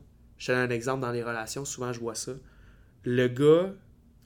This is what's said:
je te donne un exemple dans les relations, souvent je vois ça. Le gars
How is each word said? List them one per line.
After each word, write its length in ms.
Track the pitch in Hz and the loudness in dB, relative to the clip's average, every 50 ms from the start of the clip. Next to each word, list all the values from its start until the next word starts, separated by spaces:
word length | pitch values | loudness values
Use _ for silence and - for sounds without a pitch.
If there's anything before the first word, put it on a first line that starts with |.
| - - - - - - - - | -18 -20 -20 -20 -20 -20 -20 -10
je 80 | - | -2
te 60 | - 127 | 0 0
donne 80 | 127 | 2
un 140 | 127 120 123 | 2 0 -2
exemple 260 | 117 117 131 131 135 | -2 -2 -2 -2 -2
dans 100 | 131 120 | -2 -4
les 120 | 120 120 117 | -4 -4 -4
relations, 400 | 120 117 113 110 110 - 139 139 | -4 -6 -6 -6 -8 -8 -8 -8
souvent 280 | 135 - 127 127 123 123 | -8 -8 -6 -6 -6 -6
je 60 | 113 | -6
vois 160 | 117 113 113 | -6 -8 -6
ça. 180 | - - 127 127 139 - - - - - - - - - - - - - | -8 -8 -10 -10 -12 -14 -20 -20 -20 -20 -20 -20 -20 -20 -20 -18 -8 -4
Le 220 | 120 123 123 127 123 | 0 2 4 2 2
gars 440 | 123 127 147 151 160 170 185 196 196 - - - - _ - - - - - | 2 4 6 6 8 6 4 0 -6 -12 -20 -20 -20 _ -20 -20 -20 -16 -6